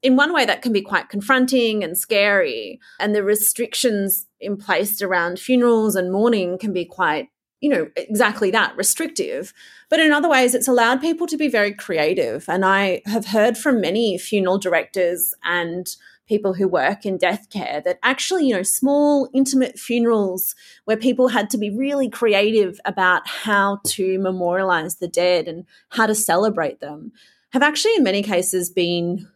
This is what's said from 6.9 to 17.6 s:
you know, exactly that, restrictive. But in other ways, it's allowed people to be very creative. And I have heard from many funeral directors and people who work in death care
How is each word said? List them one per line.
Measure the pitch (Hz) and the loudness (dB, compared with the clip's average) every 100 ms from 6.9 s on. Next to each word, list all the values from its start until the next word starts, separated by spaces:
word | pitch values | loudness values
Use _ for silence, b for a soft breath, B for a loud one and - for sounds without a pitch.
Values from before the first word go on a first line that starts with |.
| - 175 151 - _ _ _ | -2 -2 -2 -6 _ _ _
you | 294 | 0
know, | 226 151 - | 0 -2 -6
exactly | - 214 226 208 196 | -6 0 0 0 0
that, | 214 185 - | 0 0 -2
restrictive. | 202 - 330 - 76 123 185 B B B B | -4 -2 -6 -6 -6 -6 -10 B B B B
But | 320 | 2
in | 311 | 4
other | 294 330 | 4 4
ways, | 269 247 | 4 4
it's | 247 247 | 2 2
allowed | 247 233 254 | 4 4 2
people | 302 330 330 | 0 -2 -4
to | 302 | -2
be | 302 | 0
very | 226 208 | 2 0
creative. | 202 - 165 151 185 123 120 - | -4 -6 0 0 0 -2 -4 -4
And | 180 190 | 0 2
I | 196 196 180 202 | 2 2 -2 -4
have | 220 202 | -4 0
heard | 214 214 226 | 2 2 2
from | 302 240 | 0 0
many | 165 196 226 185 | 0 0 0 -2
funeral | - 208 185 190 | -2 0 2 0
directors | 190 165 - 190 175 175 170 - | 0 0 -2 -2 0 0 -4 -6
and | - 175 170 175 180 - b b _ | -4 -2 -2 -6 -10 -14 b b _
people | 208 202 | -2 0
who | 180 190 | 0 0
work | 170 139 202 208 | 2 0 -2 -6
in | 185 | -2
death | 180 202 - | 0 -2 -8
care | 208 | -10